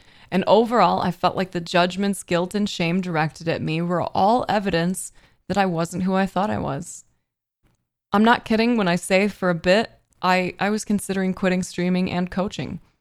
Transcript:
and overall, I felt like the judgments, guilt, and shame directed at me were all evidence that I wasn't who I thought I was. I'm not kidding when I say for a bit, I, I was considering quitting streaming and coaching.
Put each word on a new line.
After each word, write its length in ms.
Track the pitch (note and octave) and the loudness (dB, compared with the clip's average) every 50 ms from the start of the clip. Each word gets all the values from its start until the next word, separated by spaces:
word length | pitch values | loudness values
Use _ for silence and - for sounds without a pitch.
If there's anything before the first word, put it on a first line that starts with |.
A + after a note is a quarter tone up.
| _ - - - - - | _ -20 -20 -20 -14 -4
and 120 | - F#3 - | -4 -2 2
overall, 560 | - - G#3+ A#3+ G#3+ B3 A3+ F#3 F3+ F#3 F#3+ - | 4 6 6 6 4 4 4 4 4 4 2 0
I 80 | F3 | -2
felt 260 | F3 - - F3+ - | -2 0 -2 -2 0
like 140 | - F#3+ F3+ | 0 -4 -4
the 100 | - F3+ | -4 -8
judgments, 640 | E3 - - F3 F3 F#3 F3+ F#3 G3+ G3+ G3 - - | -8 0 2 2 2 2 0 -2 -2 -2 -4 -4 -4
guilt, 320 | - F3+ E3+ F3 F3 - | -2 -2 -2 -2 -2 -2
and 120 | G#3 G#3 | -2 -2
shame 360 | G#3 - - F3 E3 F3 F#3+ F3+ | -2 -2 -2 -2 0 0 -2 -2
directed 440 | F3+ E3 D#3 D#3 D#3 - - E3 | -2 -2 -2 -2 -2 -4 -6 -4
at 140 | E3 D3 - | -4 -4 -2
me 220 | - D#3+ D#3 D#3+ E3+ | -2 -4 -2 -2 -2
were 180 | F3 F3+ E3+ | -2 -2 -2
all 460 | C#3+ - - - F#3+ G3+ A#3 B3 - - | -2 -2 0 2 2 4 4 2 0 0
evidence 640 | F#3+ G#3+ G3 G3+ E3 E3 E3 F3 F#3+ - - - - - _ _ _ _ _ - | -2 0 0 0 0 0 0 0 -2 -4 -8 -12 -16 -20 _ _ _ _ _ -4
that 100 | F#3 G3+ | 0 0
I 80 | G3 | 2
wasn't 380 | F#3+ E3+ D#3+ E3+ - - F3 F#3 | 2 0 0 -2 -4 -4 -4 -2
who 100 | F#3+ F#3+ | 0 0
I 100 | F#3+ G3 | 0 0
thought 240 | F#3+ - F3+ G3 G#3+ | 0 0 -2 -2 -2
I 80 | G#3+ | -2
was. 480 | G3+ - C#3+ C3+ C#3+ E3+ - - - - _ _ _ _ _ _ _ _ _ _ _ _ _ _ _ _ _ _ _ _ _ | -4 -4 -6 -6 -8 -10 -12 -16 -20 -20 _ _ _ _ _ _ _ _ _ _ _ _ _ _ _ _ _ _ _ _ _
I'm 140 | - G3+ A3 | 0 2 4
not 220 | A3+ B3 - - | 4 4 2 2
kidding 320 | - A3 G#3+ A3+ A#3 B3 A3+ | 0 0 2 2 2 2 2
when 100 | G3+ F3 | 2 2
I 80 | F3 | 0
say 320 | F3+ - - G3 F#3 G3+ G#3 | 0 0 2 2 2 2 2
for 220 | F#3+ - - F3+ | -2 -2 -2 0
a 40 | F3 | 0
bit, 360 | E3 - F3+ F#3 G#3+ A#3 - - _ _ _ _ _ - | 0 2 4 4 4 2 0 -8 _ _ _ _ _ 0
I, 320 | F#3 F#3 F#3 F3+ F3+ - - | 0 2 2 0 -2 -4 -2
I 120 | - G3+ | -2 -2
was 160 | G#3+ G#3+ - | -2 -2 -2
considering 480 | - G#3 G3 - - F#3+ F#3+ F#3+ F#3 F#3 | -2 -2 -2 -2 -2 -2 -2 0 -2 -2
quitting 280 | - - F#3 F3+ F3+ F3+ | 0 0 0 0 0 -2
streaming 480 | - - - F3 F3+ F#3 F3+ F#3 - | -6 -6 -4 -2 0 0 0 0 -2
and 200 | - F3 F3+ F3+ | -2 -4 -4 -4
coaching. 500 | - G3 F#3 G#3+ - - C3+ - - E3 - _ _ _ | -4 -4 -4 -4 -6 -8 -8 -8 -10 -12 -14 _ _ _